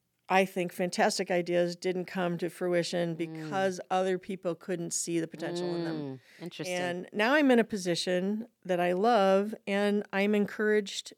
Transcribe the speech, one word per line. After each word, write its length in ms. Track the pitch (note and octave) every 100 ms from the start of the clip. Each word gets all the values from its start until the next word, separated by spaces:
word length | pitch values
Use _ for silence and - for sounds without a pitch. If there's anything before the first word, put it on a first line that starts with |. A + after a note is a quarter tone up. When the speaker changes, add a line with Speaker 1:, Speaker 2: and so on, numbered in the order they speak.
| _ _ -
Speaker 1:
I 160 | F#3+
think, 280 | F#3+ F#3+ F3
fantastic 560 | - F#3 - G#3 G#3 F#3
ideas 460 | F3+ F3 F3 F3
didn't 300 | F3 F#3 F3+
come 340 | E3+ G3 F3 E3+
to 100 | F3
fruition 640 | - F3+ F3 E3 F3 E3+ E3
Speaker 2:
Mm. 20 |
Speaker 1:
because 640 | E3 D#3+ D#3 F#3+ F#3+ F3+ -
other 260 | F#3 F#3+ F#3
people 380 | - F#3 F#3
couldn't 380 | E3 - F3 E3+
see 260 | - - E3+
the 80 | E3
potential 480 | - E3+ F3 F3
in 80 | F3
them. 180 | E3 D#3+
Speaker 2:
Mm, 400 | C#3 C3 _ -
interesting. 320 | E3+ - F3+ F3+
Speaker 1:
And 320 | F3+ F3+ -
now 220 | - A3
I'm 160 | D4+ C#4
in 80 | A#3
a 60 |
position 840 | G#3+ G#3 F3+ E3+ - F3+ F#3+ G#3+ A3+ _
that 140 | F3+ F3
I 140 | F3
love, 640 | F3+ A3+ A#3 F#3+ F#3+ G#3 A3+ -
and 380 | G3+ G#3 G#3 -
I'm 240 | G3 G3+ G#3
encouraged 760 | G3+ - G#3+ G#3+ G3 - -